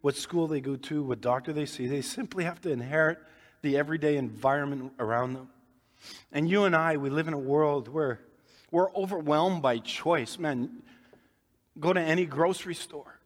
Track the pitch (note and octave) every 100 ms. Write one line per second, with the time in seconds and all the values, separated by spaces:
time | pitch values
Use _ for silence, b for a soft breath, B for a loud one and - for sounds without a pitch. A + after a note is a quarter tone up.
0 | C#3+ C#3 - F3 D#3+ D3+ C3+ C3+ - D3+
1 | C#3 A#2+ B2 B2+ C3 D3+ C#3+ - B2 C#3
2 | B2+ - A#3 F#3 E3+ F3 F3 B2+ B2 D#3
3 | D#3 E3 B B B B D3 C#3 D3 D#3+
4 | D3+ D3 B2 G#2+ C3+ C#3+ C#3+ C#3 B2+ -
5 | A2 A#2 B2+ C3 C3 _ _ _ B B
6 | B B B C#3+ E3 G3 G3 E3 E3 D3+
7 | C#3 D3 D#3+ D3 C3 D3 D3+ C#3+ A#2 D3+
8 | C#3+ A2+ - _ b b b E3+ F#3+ G3
9 | F#3+ F#3+ D3+ D3+ F3+ F3+ C3+ A#2 - -
10 | D#3+ E3 A2+ - D#3+ B2+ A#2+ - b b
11 | b b b b b _ _ - D#3 F#3
12 | D#3+ E3+ F3 C3+ E3+ F#3 F#3 E3 - D3+
13 | C3 -